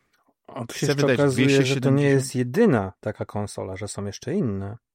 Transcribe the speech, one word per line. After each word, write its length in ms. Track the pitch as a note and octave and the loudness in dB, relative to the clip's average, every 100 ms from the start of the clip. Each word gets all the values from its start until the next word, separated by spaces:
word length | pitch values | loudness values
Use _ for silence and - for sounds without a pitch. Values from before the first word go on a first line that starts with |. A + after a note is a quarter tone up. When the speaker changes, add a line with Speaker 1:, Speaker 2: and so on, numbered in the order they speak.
| _ _ _ _ _ | _ _ _ _ _
Speaker 1:
A 180 | - A#2 | -14 -12
tu 80 | |
się 40 | - | -4
Speaker 2:
chce 80 | D3 | -2
Speaker 1:
jeszcze 160 | C#3+ | 2
Speaker 2:
wydać 180 | C#3+ B2 | 2 4
Speaker 1:
okazuje, 300 | C#3+ B2 C3 | 2 2 4
że 60 | C#3 | 4
to 40 | |
nie 60 | C3 | 2
Speaker 2:
dwieście 80 | C3+ | 2
siedemdziesiąt 380 | C3 C#3 C#3+ | 2 2 4
Speaker 1:
jest 220 | C#3 C3 B2 | 2 0 -4
jedyna 580 | B2 D3 A#3 A#2+ F#2+ - | -2 2 4 4 0 -6
taka 260 | G#2+ - A2 | -10 -8 -8
konsola, 500 | G#2 G#2+ - G2+ F#2+ | -6 -8 -8 -10 -8
że 100 | G#2+ | -10
są 180 | - G2+ | -8 -10
jeszcze 280 | - - | -10 -6
inne. 440 | F#3 C3+ G2 G2 A2 _ | -2 -2 -2 -6 -12 _